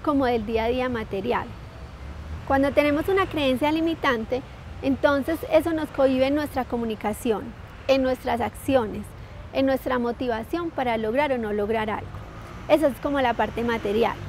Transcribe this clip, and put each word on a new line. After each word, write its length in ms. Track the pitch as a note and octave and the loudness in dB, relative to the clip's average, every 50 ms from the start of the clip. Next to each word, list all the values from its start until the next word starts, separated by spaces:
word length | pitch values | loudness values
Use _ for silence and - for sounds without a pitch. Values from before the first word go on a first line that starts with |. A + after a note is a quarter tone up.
| - | 2
como 220 | D#4+ D4 C#4 C#4 | 2 2 4 4
del 220 | A#3+ A#3+ A#3 G#3 | 4 2 2 0
día 160 | A3 A3+ A3+ A3 | 0 0 0 2
a 60 | A#3 | 2
día 200 | B3 B3+ B3 B3+ | 0 0 0 0
material. 560 | B3 A3+ A3 - - G3 F#3+ - A3 F#3 - B3 - - - - - - - - - - - - - - - - - - - | -2 -4 -4 -4 -4 -4 -2 0 0 0 -2 -6 -10 -12 -14 -14 -14 -14 -14 -14 -14 -14 -12 -12 -12 -12 -10 -10 -10 -10 0
Cuando 240 | - C4+ C#4 C#4 C#4+ | 2 4 4 4 4
tenemos 360 | - D4+ D4 D4 D4 D4+ D#4+ - | 4 4 4 6 4 2 2 2
una 180 | G4 G4 F#4+ | 4 2 2
creencia 440 | - - D#4 C#4+ C4+ C4 A#3 D4+ D4 | 2 0 0 2 2 2 4 2 2
limitante, 680 | D#4 D#4+ D#4+ E4+ E4 - - C#4+ B3 A3+ A3 - B3+ B3 C#4 - - - - - - - | 2 2 2 0 0 0 2 2 2 2 0 -2 -4 -4 -4 -8 -16 -16 -14 -14 -12 -4
entonces 560 | - C4+ C4+ - - D4 C#4+ C#4+ B3+ - E4 - - - | 0 0 0 4 4 4 4 4 2 0 -2 -4 -2 4
eso 200 | - E4 - F4 | 4 4 4 4
nos 160 | E4 D#4 D4+ - | 0 -2 -2 -4
cohíbe 360 | - - C4+ C4+ C4 B3+ C4 | 2 4 4 4 6 4 4
en 80 | C4+ C#4+ | 4 2
nuestra 320 | D4+ D4 C#4+ - C4+ B3 | 0 0 -2 -2 -4 -4
comunicación, 800 | - - A#3+ A#3 A3+ A3 G3+ - G#3 G#3+ - - B3+ G#3+ F#3 - A#3+ G#3+ - - - - - - | -2 -2 -2 -2 -2 -4 -2 -2 -4 -4 -2 0 0 0 0 -2 -8 -12 -14 -16 -16 -16 -10 2
en 140 | - C4+ C4+ | 2 2 4
nuestras 400 | C4 C4 B3+ - - B3 A#3+ A#3 | 4 2 0 0 -2 -2 -2 0
acciones, 640 | A#3 G#3 - - - - C4+ B3+ A#3 G#3 F#3+ G#3 G#3 - - - - - - - - - - | -2 -4 -6 -6 -2 2 2 2 2 2 -4 -8 -10 -12 -14 -16 -16 -16 -14 -16 -14 -6 -2
en 140 | - C4+ | 0 2
nuestra 320 | C4+ C4+ B3 - - B3+ B3+ | 2 2 0 0 -2 -2 0
motivación 720 | A#3+ A#3+ A#3 - C4+ B3 A3+ A3 A3+ - - E4+ F4 E4 | 0 -2 -4 -4 -2 -2 -2 -4 -4 -4 -4 -4 -4 -4
para 260 | - - C4 A#3+ A3+ | -4 -2 -2 0 0
lograr 340 | A3+ A3 A3 A3+ C4+ D4 D4 | 0 -2 0 2 2 2 2
o 60 | C4+ | 0
no 160 | B3+ A3 G#3+ G#3 | -2 -2 -2 -2
lograr 380 | G#3 G3+ G3+ A3 A3+ G#3+ G#3+ | -2 0 0 0 0 0 -2
algo. 180 | G3+ - - - - - - - - - - - - - - - | -4 -6 -8 -10 -12 -12 -14 -14 -14 -14 -14 -14 -14 -14 2 4
Esa 180 | D4+ D#4+ D#4+ | 4 6 6
es 100 | C#4+ A#3 | 2 2
como 240 | - - C#4+ C#4+ C#4+ | 0 -4 0 0 2
la 140 | C4 A#3+ A#3 | 2 2 2
parte 280 | A3+ A3 G#3+ - A3 A#3 | 2 0 0 0 -2 0
material. 520 | A#3 A#3 A3 - G#3 G3+ A3 A#3 G3+ - - - | 0 0 0 0 0 2 2 2 2 0 -4 -8